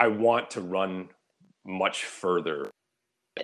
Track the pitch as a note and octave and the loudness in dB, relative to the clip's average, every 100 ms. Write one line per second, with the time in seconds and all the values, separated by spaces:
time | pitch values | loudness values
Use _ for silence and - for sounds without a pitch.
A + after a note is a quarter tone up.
0 | A#2+ G#2+ A2+ A#2 A#2 - F2+ F#2+ F#2+ F#2 | 2 4 4 2 0 -6 -4 -2 -2 -4
1 | F2 _ _ _ _ _ - F#2 G2 - | -8 _ _ _ _ _ -8 0 0 0
2 | - - F#2+ F2+ D#2+ D2 C#2 - _ _ | -8 -4 0 2 0 -4 -6 -12 _ _
3 | _ _ _ - | _ _ _ -12